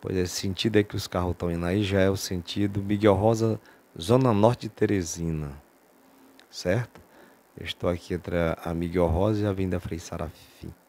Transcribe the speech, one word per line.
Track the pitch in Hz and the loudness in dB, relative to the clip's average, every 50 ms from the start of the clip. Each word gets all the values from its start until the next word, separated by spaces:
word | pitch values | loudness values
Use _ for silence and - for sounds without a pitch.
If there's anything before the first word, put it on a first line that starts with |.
| - - | -6 -2
Pois | 95 92 | -2 0
é, | |
esse | 92 90 - - | 0 -2 -2 -4
sentido | - 101 92 - - 117 107 107 | -4 -4 -4 -2 -2 2 4 4
aí | 104 | 2
que | - - | 2 -2
os | 104 - | -8 -8
carros | - - 95 90 90 87 | -4 -2 -2 0 0 -2
tão | - - 87 | -2 -2 -4
indo | 85 85 85 | -2 -2 -2
aí | 87 92 104 107 | 0 0 0 0
já | 95 98 98 | 2 4 4
é | 95 95 | 4 4
o | 98 | 2
sentido | 95 - - 98 90 85 - - - 101 101 98 104 | 0 -4 -6 -6 -6 -6 -6 -4 -2 -2 -2 -2 -4
Miguel | 98 98 107 104 101 107 98 | -2 -2 -2 4 6 6 6
Rosa, | 95 98 110 117 110 113 113 110 110 _ - - - _ _ _ - | 6 6 4 4 4 2 0 0 -2 _ -16 -20 -20 _ _ _ -12
Zona | - 85 113 131 135 127 | 0 4 4 4 6 4
Norte | 113 101 104 113 123 - | 4 6 6 4 4 2
de | - 113 | -6 -12
Teresina, | - - - 107 104 98 87 80 - 87 85 82 80 78 76 73 71 73 - _ _ _ _ _ _ _ _ _ _ _ - - - - - _ | -4 -2 0 0 0 0 -2 -4 -6 -6 -4 -4 -2 -4 -4 -8 -10 -14 -20 _ _ _ _ _ _ _ _ _ _ _ -20 -20 -20 -20 -20 _
certo? | - - - 90 92 117 120 - _ - - _ - - - - - _ _ _ _ - | -16 -8 -2 -2 0 0 -2 -6 _ -20 -20 _ -20 -20 -20 -20 -20 _ _ _ _ -14
Eu | - | -12
estou | 82 - _ - 92 | -12 -10 _ -2 -2
aqui | 87 85 - - 92 | -2 -4 -4 -6 -8
entre | 85 82 - 87 87 | -6 -6 -4 -2 0
a, | 85 82 80 - - | 0 0 -2 -4 -4
a | 85 85 | -6 -4
Miguel | 82 85 87 85 90 87 85 | -2 -4 -2 0 2 2 2
Rosa | 82 82 95 107 110 104 | 2 2 2 2 0 0
e | 104 | 0
a | 107 | -2
Avenida | 98 95 95 92 90 90 | -2 -2 -2 -2 -2 -4
Frei | - - - 85 | -4 -6 -10 -10
Sarafim. | - - - 82 80 80 - - - - - - - 82 82 _ _ | -10 -10 -8 -8 -8 -8 -10 -16 -20 -20 -20 -18 -16 -16 -16 _ _